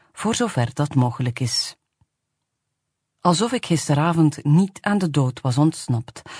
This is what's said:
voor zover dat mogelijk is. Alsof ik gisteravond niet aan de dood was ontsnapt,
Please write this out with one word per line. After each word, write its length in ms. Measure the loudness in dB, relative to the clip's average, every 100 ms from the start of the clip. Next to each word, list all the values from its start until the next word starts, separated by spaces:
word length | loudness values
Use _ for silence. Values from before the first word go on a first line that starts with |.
| _
voor 220 | -8 -4
zover 400 | -2 -2 0 -2
dat 200 | -2 -2
mogelijk 460 | 0 0 0 -4 -4
is. 360 | -4 -4 -6 -10 _ _ _ _ _ _ _ _ _ _ _ _ _ _
Alsof 320 | 0 2 0
ik 140 | -2 -2
gisteravond 760 | -2 0 0 2 4 2 2
niet 340 | 2 4 4 -2
aan 180 | -2 0
de 120 | 0
dood 300 | 0 0 -2
was 180 | -2 2
ontsnapt, 640 | 2 0 -4 -4 -4 -14 -18